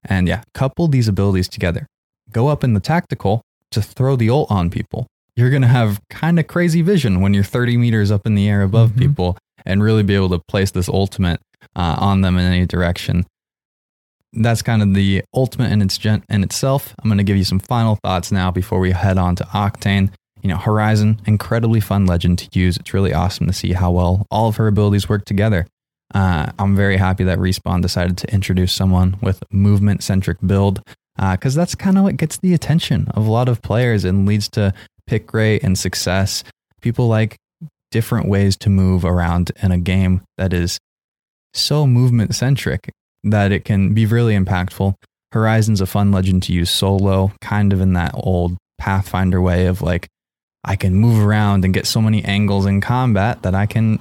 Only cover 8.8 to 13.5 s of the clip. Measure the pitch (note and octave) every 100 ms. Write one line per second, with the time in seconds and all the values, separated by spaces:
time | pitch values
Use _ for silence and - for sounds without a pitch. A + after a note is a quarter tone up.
8.8 | A2+ A2 C3 C#3+ F2+ F2+ _ _ - G2
9.8 | G#2+ A2 G2 G2 F#2 F2 - G#2 F#2+ F#2
10.8 | F2+ F#2+ G2 - F2+ F2 _ _ - -
11.8 | F2 - G2+ F#2+ F#2 F2+ F2+ F2+ F2+ F2
12.8 | F2 F2 - F2+ F#2 _ _